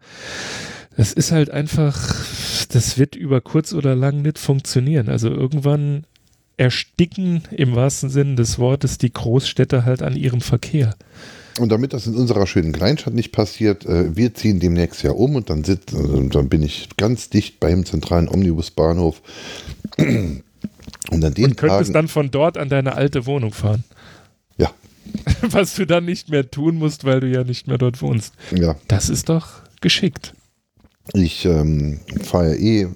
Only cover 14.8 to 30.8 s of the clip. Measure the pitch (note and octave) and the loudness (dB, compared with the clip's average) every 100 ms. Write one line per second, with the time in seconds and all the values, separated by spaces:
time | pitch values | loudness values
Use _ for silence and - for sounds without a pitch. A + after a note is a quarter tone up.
14.8 | E2+ - - F2 C3+ C#3 G#2 D#2 D#2+ F#2+ | 0 0 -2 2 2 0 -2 -2 0 -2
15.8 | - - C#2+ C#2+ C2+ D2 C2+ D#2+ D2+ - | -2 -4 0 0 2 2 2 2 0 -4
16.8 | - - G#2+ A#2+ - A#2 - - D#2+ F2+ | -8 -2 0 0 0 0 0 -2 2 2
17.8 | F2 E2 - F2 E2 F#2 F#2 E2 E2 - | 0 -4 0 2 2 2 2 0 -2 0
18.8 | D#2+ F2 E2 - - - - - - - | 2 2 0 0 -12 -18 -16 -16 -16 -14
19.8 | - - D3+ A#2 E2+ C2+ - _ - - | -8 0 2 2 -2 -6 -12 _ -14 -14
20.8 | - - - D#2+ D#2 F#2+ C3+ A2 D3+ C#3 | -20 -16 -4 0 0 2 2 2 2 2
21.8 | D#3+ D#3 D#3+ D#3 C#3 C#3 E3 D#3+ C#3 C#3 | 2 2 0 -2 -2 0 0 -2 -2 0
22.8 | C3+ C3 C#3+ C#3+ A#2+ C#3+ A2 - G#2 G#2+ | 0 0 0 0 -2 -2 -4 -2 0 0
23.8 | - _ - - _ _ _ - - - | -4 _ -20 -20 _ _ _ -2 -2 -2
24.8 | _ _ - - - - A#3 G3+ F3+ - | _ _ -12 -6 -2 0 2 0 0 -2
25.8 | E3 F3 F3 F3+ - D3 B2+ D3 D#3 E3 | 0 0 0 -6 -2 -2 -2 -2 0 0
26.8 | D3+ D3 C3+ C3 C3 B2+ B2+ A#2+ - B2+ | -2 -2 0 2 2 0 -2 -4 -4 0
27.8 | B2 A#2+ C#3+ A#2 - - - F2+ E2 D2+ | 0 0 -2 -2 -4 -14 -4 2 2 0
28.8 | - G#2 - C#3 - E3 - - - _ | 0 0 0 -2 0 -2 -2 -14 -20 _
29.8 | F3 - F3+ - - - _ _ _ _ | -6 -2 -2 -4 -14 -20 _ _ _ _